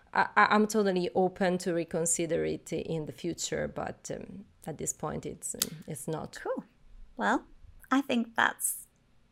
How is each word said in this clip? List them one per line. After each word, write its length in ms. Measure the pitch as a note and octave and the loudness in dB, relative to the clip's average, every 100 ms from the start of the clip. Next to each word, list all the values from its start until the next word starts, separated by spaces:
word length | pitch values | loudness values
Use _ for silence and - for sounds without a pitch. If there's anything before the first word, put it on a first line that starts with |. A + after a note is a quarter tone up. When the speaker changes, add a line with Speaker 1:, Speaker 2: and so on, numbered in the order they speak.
| _ | _
Speaker 1:
I, 140 | - - - | 0 4 6
I, 80 | - | 6
I'm 160 | G#3 G#3+ | 6 4
totally 420 | A3 G3 F3+ F3 - | 4 2 2 2 2
open 420 | F3+ F#3 F#3 F3+ | 2 2 2 2
to 160 | F#3+ | 0
reconsider 720 | E3+ D#3+ E3 E3 - D#3+ E3 D#3 | -2 0 0 0 0 0 0 0
it 260 | D#3+ - | -4 -4
in 360 | D#3+ - E3 D3+ | -4 -2 -4 -4
the 40 | |
future. 560 | - E3+ - - D3+ D3+ | -6 -6 -4 -4 -2 -4
But, 420 | - - - - - | -4 -8 -8 -10 -10
um, 300 | - F#3+ - _ - | -10 -14 -16 _ -12
at 120 | C#3+ | -6
this 160 | D#3 | -6
point, 320 | - D3+ D3+ D3+ | -4 -6 -6 -8
it's, 280 | - - | -8 -10
um, 300 | - - D#3 - | -4 -4 -4 -10
it's 220 | D3+ - | -8 -6
not. 300 | D#3 - - | -6 -6 -8
Speaker 2:
Cool. 220 | G4+ C5 - _ - - - - | -6 -6 -8 _ -20 -18 -14 -2
Well, 260 | G#3 C#4+ - - - - - | 0 0 -2 -20 -20 -20 0
I 80 | C4 | 2
think 360 | - A#3 A3+ - | 4 0 0 2
that's 500 | - - - - - _ _ _ _ | 2 2 -4 -4 -10 _ _ _ _